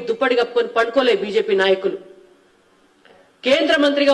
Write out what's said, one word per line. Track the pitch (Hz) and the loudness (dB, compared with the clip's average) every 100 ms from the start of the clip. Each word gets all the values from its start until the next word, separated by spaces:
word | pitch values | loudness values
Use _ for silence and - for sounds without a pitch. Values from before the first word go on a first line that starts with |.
| - | -4
దుప్పటి | 226 262 240 | -4 0 0
కప్పుకొని | - 240 226 | 0 -2 -2
పండుకోలే | 226 226 269 254 202 | -2 0 0 2 0
బీజేపీ | 208 214 214 190 | 0 -2 0 0
నాయకులు. | 190 190 196 - - - _ _ _ _ _ _ _ _ _ _ _ _ | 2 0 -2 -6 -12 -20 _ _ _ _ _ _ _ _ _ _ _ _
కేంద్ర | 254 294 - 311 | 0 0 2 2
మంత్రిగా | 285 285 277 | 2 2 2